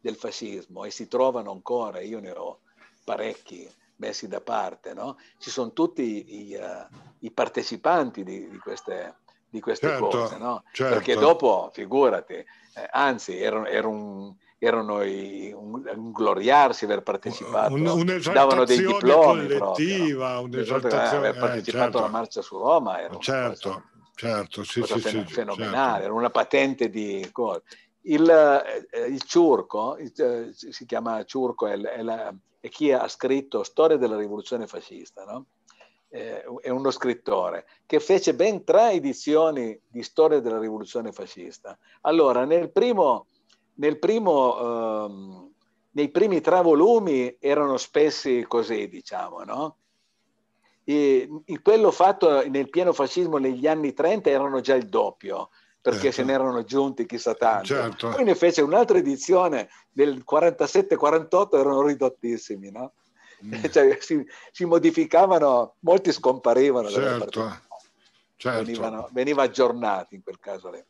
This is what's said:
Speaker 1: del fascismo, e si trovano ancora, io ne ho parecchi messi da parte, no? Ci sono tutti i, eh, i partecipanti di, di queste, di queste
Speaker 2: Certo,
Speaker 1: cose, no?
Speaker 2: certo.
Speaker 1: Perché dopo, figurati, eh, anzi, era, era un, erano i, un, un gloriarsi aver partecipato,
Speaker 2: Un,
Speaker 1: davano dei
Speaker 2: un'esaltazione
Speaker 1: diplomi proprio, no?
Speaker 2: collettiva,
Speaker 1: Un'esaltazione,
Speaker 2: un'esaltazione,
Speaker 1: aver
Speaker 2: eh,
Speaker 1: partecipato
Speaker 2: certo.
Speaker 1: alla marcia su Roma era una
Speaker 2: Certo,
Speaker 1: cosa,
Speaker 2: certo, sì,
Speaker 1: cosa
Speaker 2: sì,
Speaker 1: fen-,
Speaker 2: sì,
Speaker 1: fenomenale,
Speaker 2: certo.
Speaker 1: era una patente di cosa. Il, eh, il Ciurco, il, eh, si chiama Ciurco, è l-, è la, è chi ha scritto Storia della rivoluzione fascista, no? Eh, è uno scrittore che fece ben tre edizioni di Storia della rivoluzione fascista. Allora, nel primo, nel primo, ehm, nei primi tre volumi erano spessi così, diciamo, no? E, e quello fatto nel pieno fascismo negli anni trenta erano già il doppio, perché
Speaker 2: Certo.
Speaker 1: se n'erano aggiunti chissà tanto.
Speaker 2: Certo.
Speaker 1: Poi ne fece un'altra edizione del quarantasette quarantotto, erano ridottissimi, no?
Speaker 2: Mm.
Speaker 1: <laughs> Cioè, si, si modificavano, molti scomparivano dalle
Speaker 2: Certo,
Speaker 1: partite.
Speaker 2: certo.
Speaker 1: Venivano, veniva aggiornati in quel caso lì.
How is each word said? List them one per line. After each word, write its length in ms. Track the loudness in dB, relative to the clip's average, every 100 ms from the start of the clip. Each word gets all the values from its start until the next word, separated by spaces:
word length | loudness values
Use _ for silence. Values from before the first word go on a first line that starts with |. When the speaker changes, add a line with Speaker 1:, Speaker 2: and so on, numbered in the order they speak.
Speaker 1:
del 160 | -10 -10
fascismo, 680 | -10 -10 -12 -14 -16 -16
e 60 | -14
si 180 | -14 -6
trovano 420 | 0 0 0 -8
ancora, 480 | -12 -6 -4 -4 -10
io 200 | -12 -12
ne 100 | -12
ho 280 | -12 -14 -14 _ _ _ _
parecchi 640 | -10 -8 -6 -10 -16 -20 -20 _ _ _
messi 320 | -12 -10 -10
da 120 | -10
parte, 520 | -6 -4 -4 -10 -16
no? 240 | -12 -12 -14 _ _
Ci 120 | -12
sono 220 | -6 -6
tutti 760 | -2 -2 -2 -4 -4 -10 -18 -14
i, 40 |
eh, 340 | -14 -12 -14 -16 -20 -20 _
i 100 | -14
partecipanti 920 | -4 -4 -4 -8 -6 0 0 0 -6
di, 260 | -12 -12 -14
di 100 | -16
queste, 580 | -14 -12 -10 -10 -12 -16 _ _ _
di 120 | -12
queste 280 | -6 -4 -2
Speaker 2:
Certo, 180 | -2 0
Speaker 1:
cose, 280 | 0 -2 -6
no? 260 | -8 -8 _
Speaker 2:
certo. 220 | -4 0
Speaker 1:
Perché 200 | 0 0 4
dopo, 540 | 4 4 4 2 -2
figurati, 640 | -10 -4 2 4 2 -6
eh, 120 | -16 -16 _ _ -16 -8
anzi, 460 | -2 -2 -2 -8 -4
era, 300 | -2 -2 -2
era 220 | -2 -2
un, 440 | -6 -10 -14 -16 -20 _ _
erano 440 | 0 0 -2 -4
i, 480 | -4 -6 -10 -12 -14
un, 300 | -14 -14 -14
un 280 | -12 -12 -12
gloriarsi 720 | -4 -2 0 4 6 6 2
aver 180 | -4 -4
partecipato, 720 | -4 -8 -8 -12 -6 -2 0
Speaker 2:
Un, 80 | 0 0 0 0 -2 0
Speaker 1:
davano 320 | 4 4 4
dei 200 | 4 4
Speaker 2:
un'esaltazione 80 | 2
Speaker 1:
diplomi 540 | 2 6 8 8 6 0
proprio, 120 | -2
no? 60 |
Speaker 2:
collettiva, 760 | -2 -2 -2 0 -2 -2 -4 -6
Speaker 1:
Un'esaltazione, 40 |
Speaker 2:
un'esaltazione, 840 | -6 -6 -4 -2 0 0 0 0 -2
Speaker 1:
aver 80 | -2
Speaker 2:
eh, 40 |
Speaker 1:
partecipato 420 | -2 -2 -4 -2
Speaker 2:
certo. 160 | 0 0
Speaker 1:
alla 100 | -2
marcia 340 | -4 -6 -8
su 140 | -10 -6
Roma 440 | 2 2 2 -6
era 80 | -8
una 100 | -10
Speaker 2:
Certo, 500 | -6 -4 -4 -6 -10
Speaker 1:
cosa, 140 | -10 -14 _ _
Speaker 2:
certo, 480 | -12 -6 -6 -6 -10
sì, 180 | -8 -4
Speaker 1:
cosa 140 | -2
Speaker 2:
sì, 60 | -2
Speaker 1:
fen-, 260 | -2 -4 -6
Speaker 2:
sì, 60 |
Speaker 1:
fenomenale, 580 | -8 -6 -6 -6 -2 0
Speaker 2:
certo. 140 | -2
Speaker 1:
era 80 | -4
una 180 | -2 -2
patente 580 | 0 0 2 0 -2 -4
di 400 | -4 -6 -8 -10
cosa. 280 | -6 -6 -6 _ -20 _ _
Il, 280 | -2 2 6 8 8 4 0 -8 -8
eh, 160 | -6 -6
il 160 | -6
Ciurco, 720 | 0 4 6 4 2 -6 -6 -8
il, 140 | -14 -2
eh, 360 | -2 -2 -8
si 340 | -16 -18 -18 -8
chiama 380 | -6 -4 -6
Ciurco, 420 | -6 -4 -4 -2 -4
è 100 | -4
l-, 100 | -6
è 160 | -6
la, 300 | -6 -6 -8 -12 _ _
è 80 | -18
chi 220 | -2 2
ha 140 | 2 0
scritto 560 | -4 -2 -2 -2 -6
Storia 340 | -6 2 4 4
della 200 | 2 -2
rivoluzione 500 | -4 -6 -6 -8 -8
fascista, 580 | -12 -16 -20 -20 -20
no? 220 | -16 -16 -18 _ _ _ _ _ _
Eh, 320 | -14 -12 -12 -12 -12
è 80 | -6
uno 200 | -2 -2
scrittore 760 | -2 -4 -4 -2 -2 -2 -6 -12 _
che 160 | _ 0
fece 340 | 2 2 2
ben 300 | 2 0 0
tre 280 | 2 4 6
edizioni 840 | 2 -2 -6 0 2 2 0 -6 -8 _
di 160 | -14
Storia 380 | -10 2 4 4
della 180 | 0 -4
rivoluzione 540 | -4 -8 -8 -8 -8
fascista. 640 | -12 -16 -14 -18 -18 -20 -20 _ _
Allora, 440 | 0 4 4 4 2
nel 240 | 2 2
primo, 560 | 2 2 4 2 2 -4 _ _ _ _
nel 240 | -2 -2 0
primo, 1080 | 0 0 2 4 4 2 -4 -2 -4 -4
ehm, 480 | -6 -10 -16 -18 -20 _ _ _ _
nei 180 | -4 0
primi 300 | 2 2 2
tre 220 | 2 4
volumi 760 | 6 6 6 4 2 0 -2 -4
erano 380 | 0 2 2 -2
spessi 680 | -2 2 2 0 -2 -2 0
così, 400 | -2 -2 -4 -6
diciamo, 560 | -12 -12 -10 -10 -12
no? 320 | -12 -8 -8 _ _ _ _ _ _ _ _ _ _ _
E, 460 | -2 2 4 4 2 -12
e 160 | _ 0
quello 300 | 4 6 6
fatto 580 | 6 4 6 4 4 2
nel 220 | -2 -2
pieno 220 | 0 0
fascismo 420 | 2 0 0 -2 0
negli 300 | -2 0 0
anni 260 | 0 -2
trenta 380 | 0 0 2 2
erano 300 | 2 0 -4
già 140 | 0
il 140 | 0 2
doppio, 640 | -2 -2 -4 -10 -10 -10 _ _ _
perché 300 | -2 0 -2
Speaker 2:
Certo. 60 | -2
Speaker 1:
se 80 |
n'erano 340 | -2 0 0 -2
aggiunti 480 | -2 -2 -2 -2 -8
chissà 280 | -4 -4
tanto. 320 | 0 0 0 -2
Speaker 2:
Certo. 420 | -4 -4 -6 -6
Speaker 1:
Poi 160 | 0
ne 100 | 2
fece 280 | 4 4 4
un'altra 360 | 4 4 4 4
edizione 720 | 2 -2 2 2 4 0 -6 _ _
del 320 | 0 2 2
quarantasette 720 | 0 2 4 2 0 2 2 2
quarantotto, 600 | 4 2 2 0 4 4
erano 240 | 4 2
ridottissimi, 880 | 2 2 -2 -2 -6 -6 -8 -14 -12
no? 220 | -14 -14 _ _ _ _ _
Speaker 2:
Mm. 80 | -12 -8
Speaker 1:
<laughs> 80 | 0
Cioè, 280 | 6 6 4
si, 260 | -2 -4 -4 -16 -20
si 140 | -8
modificavano, 1120 | 0 4 4 2 2 4 6 4 4 2 0 _
molti 300 | 2 2 2
scomparivano 800 | 0 0 0 2 4 4 2 0
dalle 140 | -2 -2
Speaker 2:
Certo, 340 | -2 -4 -6
Speaker 1:
partite. 260 | -6 -8 _ -20 _ _ _ _ _ _
Speaker 2:
certo. 280 | -6 -4
Speaker 1:
Venivano, 440 | -4 -6 -6 -8 -8
veniva 300 | -4 -2 2
aggiornati 720 | 0 2 0 2 -2 -4 -6 -16
in 60 |
quel 180 | -18 -16
caso 300 | -14 -14 -14
lì. 120 | -18